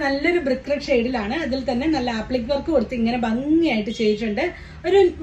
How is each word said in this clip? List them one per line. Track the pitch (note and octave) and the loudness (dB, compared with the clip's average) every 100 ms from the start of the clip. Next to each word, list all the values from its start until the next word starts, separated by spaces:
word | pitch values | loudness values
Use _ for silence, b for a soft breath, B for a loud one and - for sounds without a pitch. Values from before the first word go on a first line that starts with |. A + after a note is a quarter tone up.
| C#4 | 0
നല്ലൊരു | C#4 D#4+ F4 C4+ | 0 2 2 0
ബ്രിക്ക് | B3+ - | -2 -2
റെഡ് | C#4+ D#4 | -4 2
ഷെയ്ഡിലാണ്. | B3+ A#3 B3+ G3+ D4+ C#4+ | 2 2 -2 -2 -4 -2
അതിൽ | C4+ C4 | -2 -2
തന്നെ | A#3+ D#4 D4+ | 0 0 0
നല്ല | B3 A3+ | -2 -4
ആപ്ലിക് | G#3+ B3 A3+ | -2 -2 0
വർക്ക് | C#4 - C#4+ | -2 0 0
കൊടുത്ത് | A3 B3 | 0 0
ഇങ്ങനെ | A3+ A#3+ A3+ | 0 0 0
ഭംഗിയായിട്ട് | A#3 C#4+ D#4+ D#4+ A3 G#3 A3 | -2 2 2 4 0 -2 0
ചെയ്തിട്ടുണ്ട്. | G#3+ G#3 A3+ G#3 F4 B B B F4 | 0 0 -2 -2 -2 B B B 2
ഒരു | G4 F4+ - | 6 6 2